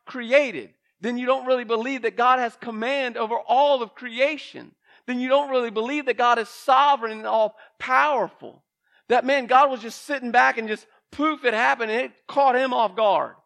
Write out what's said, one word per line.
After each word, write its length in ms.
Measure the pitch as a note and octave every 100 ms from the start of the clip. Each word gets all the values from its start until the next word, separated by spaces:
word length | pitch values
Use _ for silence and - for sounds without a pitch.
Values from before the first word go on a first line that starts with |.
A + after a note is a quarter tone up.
| -
created. 640 | B3+ A3+ C4+ C#4 D#3+ G2 _ _ _
Then 180 | G#3 A#3+
you 80 | B3+
don't 200 | C4 B3+
really 180 | B3+
believe 380 | A3+ A3+ B3 C4+
that 160 | A3+ F#3+
God 220 | A#3+ B3+
has 180 | A#3+ -
command 580 | A#3 A3 A#3 C#4 B3+ A3+
over 200 | A3 A#3
all 460 | - B3 C#4+ C4+
of 140 | A#3 -
creation. 800 | B3 A3+ C#4 D4 - B2+ - _ _ _ -
Then 160 | B3
you 80 | B3+
don't 220 | C#4 C#4+
really 180 | B3+ A#3
believe 380 | G#3+ A#3 D4 C4+
that 100 | A#3
God 220 | A#3+ A#3
is 100 | G#3+
sovereign 640 | - - C4 C#4+ C#4 A3
and 120 | A3 G#3+
all-powerful. 1400 | A3 G#3+ - - - B3+ C4 D4 C4 F#3+ - A2+ - _ _ _ _ -
That, 160 | A#3+
man, 220 | B3 C#4 A#3
God 240 | B3+ C#4
was 120 | B3+
just 220 | A3+ -
sitting 280 | - C#4 B3
back 260 | A#3+ C4 B3+
and 100 | A3
just 180 | G#3+ _ _ _
poof, 340 | - D#4 D4 B3
it 80 |
happened 380 | A3 C4 C4 A3
and 100 | A3+
it 100 | C4 _ -
caught 280 | C#4+ C#4 B3
him 180 | C4
off 220 | B3 G#3+ F#3
guard. 400 | G#3+ E3 A#2+ -